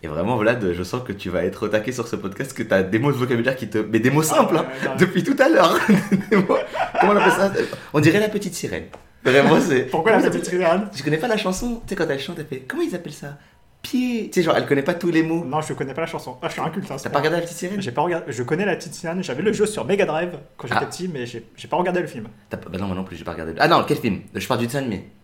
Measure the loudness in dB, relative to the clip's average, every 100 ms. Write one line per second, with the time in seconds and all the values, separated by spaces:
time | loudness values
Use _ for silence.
0 | -6 -4 0 2 2 2 0 -2 -2 -6
1 | -6 -8 -4 -2 -2 -2 -2 -2 -2 -6
2 | -4 -4 -6 -8 -10 -6 0 2 4 2
3 | 2 0 0 2 0 -2 -2 -2 0 2
4 | 4 2 2 4 4 2 0 -6 -6 2
5 | 2 2 0 4 6 6 6 4 4 4
6 | 4 -2 4 2 4 0 0 -4 -4 2
7 | 4 6 4 4 2 0 -2 -4 -2 4
8 | 6 6 2 -2 -4 -6 -6 -6 -8 -18
9 | -20 -2 4 6 8 6 6 2 2 0
10 | 4 4 4 0 -2 0 2 2 0 -4
11 | -2 -2 0 0 0 -4 -4 -6 -8 -4
12 | -2 -2 -6 -10 -8 -10 -8 -4 -4 -4
13 | -10 -12 -14 -16 _ _ _ _ -4 -2
14 | 0 -2 0 0 2 2 2 0 2 -2
15 | 0 2 2 -2 -2 -4 -4 -6 -6 -6
16 | -6 -8 -10 -10 -8 -4 -6 -6 -8 -8
17 | -2 0 0 0 -4 -8 -6 -4 -4 -2
18 | -2 -2 -6 -8 -4 -2 0 -2 -6 -10
19 | -8 -6 -6 -2 0 2 0 -2 -2 0
20 | 2 0 -4 -8 -16 -14 -2 -2 -2 -6
21 | -8 -6 -8 -10 -14 -18 -4 0 0 0
22 | -2 -8 -14 -16 _ -12 -8 -6 -4 -4
23 | -6 -10 -10 -8 -8 0 4 4 4 0
24 | 0 -2 -4 -10 -2 -2 0 -2 -4 -6
25 | -8 -20